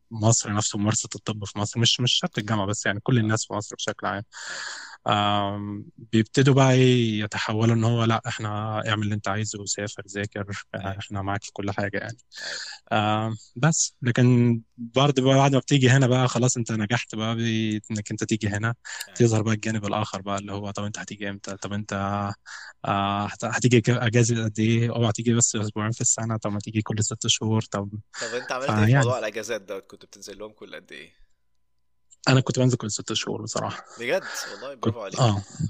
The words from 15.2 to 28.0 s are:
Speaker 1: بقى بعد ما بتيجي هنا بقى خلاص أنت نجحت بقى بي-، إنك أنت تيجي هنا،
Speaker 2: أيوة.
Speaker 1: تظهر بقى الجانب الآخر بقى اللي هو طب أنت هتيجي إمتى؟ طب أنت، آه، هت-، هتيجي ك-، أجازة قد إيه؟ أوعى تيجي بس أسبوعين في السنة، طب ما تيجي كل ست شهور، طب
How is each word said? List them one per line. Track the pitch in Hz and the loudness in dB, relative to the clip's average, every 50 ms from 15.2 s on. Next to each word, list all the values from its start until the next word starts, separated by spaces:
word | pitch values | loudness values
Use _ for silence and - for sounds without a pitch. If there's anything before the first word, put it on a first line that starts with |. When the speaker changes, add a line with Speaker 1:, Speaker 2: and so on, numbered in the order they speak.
| 127 | 4
Speaker 1:
بقى | 135 135 | 6 6
بعد | 135 139 143 139 | 6 6 6 4
ما | 127 | 2
بتيجي | - - 143 143 127 123 | 2 4 2 6 6 8
هنا | 127 135 135 120 | 8 8 6 6
بقى | 123 127 127 123 | 4 4 2 2
خلاص | - 120 120 127 - 123 | 2 2 2 2 2 0
أنت | 113 - | -2 -2
نجحت | 113 110 104 101 120 117 - - - | -2 -2 0 0 0 -2 -2 -4 -6
بقى | 107 110 113 117 | -4 -4 -2 -2
بي-، | 113 117 117 110 110 110 107 107 107 - - | -2 -2 0 0 0 0 0 -2 -4 -4 -6
إنك | 113 104 101 - | -6 -6 -6 -6
أنت | 113 - 110 | -6 -6 -2
تيجي | - 113 107 - 101 | -2 -2 -2 0 -2
هنا، | 101 101 110 117 120 _ - - - - - - | -2 0 -2 -2 -4 _ -10 -16 -14 -14 -14 -10
Speaker 2:
أيوة. | - - | 0 2
Speaker 1:
تظهر | 120 117 113 110 | 4 4 4 2
بقى | 104 110 107 | 2 0 0
الجانب | 104 - 110 110 107 104 | -2 -2 -4 -4 -2 -2
الآخر | 101 101 107 104 - - 98 | -2 -2 -2 -4 -4 -6 -8
بقى | 95 101 101 98 | -6 -4 -4 -4
اللي | 101 101 98 | -4 -6 -8
هو | 101 104 101 | -8 -8 -8
طب | 98 - 104 | -8 -6 -8
أنت | 104 104 - | -8 -8 -10
هتيجي | 98 - 101 101 104 101 | -12 -12 -12 -10 -8 -8
إمتى؟ | 98 98 - - 98 95 | -8 -10 -10 -12 -12 -10
طب | - 98 101 | -8 -6 -6
أنت، | 104 107 - 104 98 98 98 101 101 101 101 101 - _ - - - - - - _ - | -6 -6 -4 -4 -4 -4 -2 -2 -2 -4 -4 -6 -8 _ -18 -18 -16 -16 -18 -16 _ -4
آه، | - 101 98 98 101 101 101 101 104 | -2 0 0 0 0 -2 -2 -2 -4
هت-، | - - - | -6 -6 -6
هتيجي | 113 113 - - 123 123 120 | -4 -4 2 2 6 6 6
ك-، | 110 - | 6 6
أجازة | 120 120 123 113 104 120 117 110 120 113 113 | 2 2 2 2 4 4 4 4 2 0 -2
قد | 107 - - | -2 0 0
إيه؟ | 110 110 117 113 117 117 110 | 2 2 4 2 2 0 0
أوعى | 113 117 110 | 2 0 0
تيجي | 104 - 113 120 117 | 0 0 0 2 2
بس | 117 117 - - | 4 2 2 0
أسبوعين | 110 104 107 - 107 107 110 | -2 -4 -4 -4 -2 -2 -2
في | 117 - | -2 -2
السنة، | 120 - - - 113 113 113 110 | -2 -2 -2 -2 -2 -4 -4 -4
طب | - 107 | -4 -4
ما | 101 104 | -4 -4
تيجي | - 110 107 110 | -6 -4 -2 -2
كل | 107 - 113 107 107 | -2 -2 -2 -2 -2
ست | - 110 - - 113 | -2 -4 -4 -2 -2
شهور، | - - 113 110 110 110 | -2 0 0 0 0 0
طب | - - - 101 101 101 107 107 | 0 -2 -4 -6 -6 -6 -8 -12